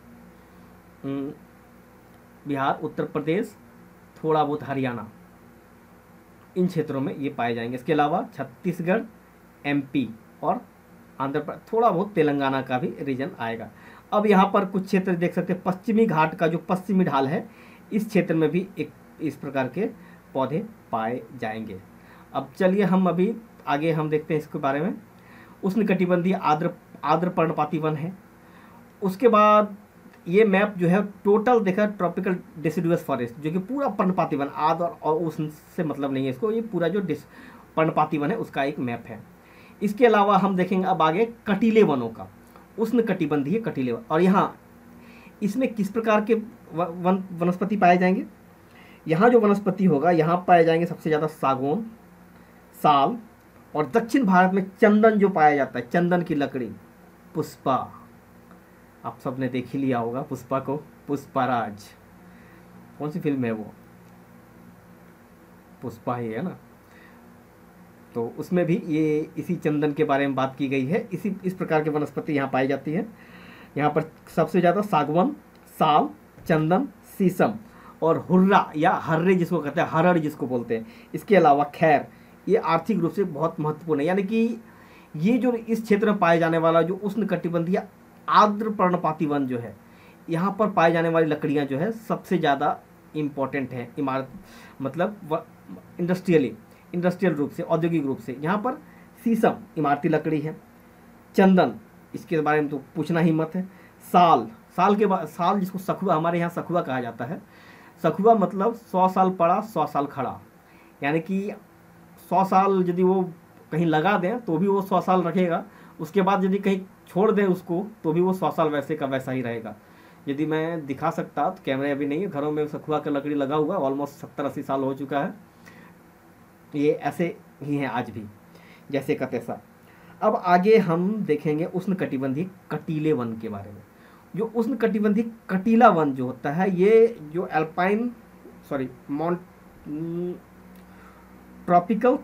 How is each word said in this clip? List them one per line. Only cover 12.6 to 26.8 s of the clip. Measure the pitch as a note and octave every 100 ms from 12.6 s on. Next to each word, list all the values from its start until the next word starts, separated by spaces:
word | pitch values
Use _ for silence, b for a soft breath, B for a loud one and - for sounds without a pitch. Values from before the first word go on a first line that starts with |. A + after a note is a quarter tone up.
का | C3 B2+
भी | D#3+ -
रीजन | C#3 B2+ C#3 C3+
आएगा। | A#2 A#2 A2 B B B -
अब | G#3 G#3
यहाँ | F#3+ G3
पर | G3+ F#3+
कुछ | F#3+ F#3
क्षेत्र | - F#3 E3+
देख | F3
सकते | F3+ E3+
हैं, | F#3
पश्चिमी | F#3 F#3 - A3 A3
घाट | D#3 D#3+ -
का | E3+
जो | E3+ -
पश्चिमी | F#3 - F#3+
ढाल | F3+ C#3 C3+
है, | F#3 - B B B -
इस | G#3 G#3+
क्षेत्र | F#3 - D#3+
में | D3+
भी | F3 F#3 -
एक, | D3+ - - -
इस | D#3 -
प्रकार | C#3+ C3+ B2+
के | F3 A#3 B B B -
पौधे | C3+ C3 D#3+ - - -
पाए | A2+ A2+ B2+ - C3+
जाएंगे। | A2+ A2 G#2 F#2+ - - B B B
अब | C3+ C3+ -
चलिए | F#3 G3
हम | F#3 F#3 F#3
अभी | E3+ G3+ A3+ - - -
आगे | C#3+ E3
हम | D#3 D3+
देखते | D3+ D3+
हैं | D#3
इसके | D3+ D3+
बारे | C#3+ C#3+
में। | F#3 - - B B B B B
उष्णकटिबंधीय | G3 A3 G3 F3+ F3 F3 F3
आर्द्र, | - D3 D3+ E3+ -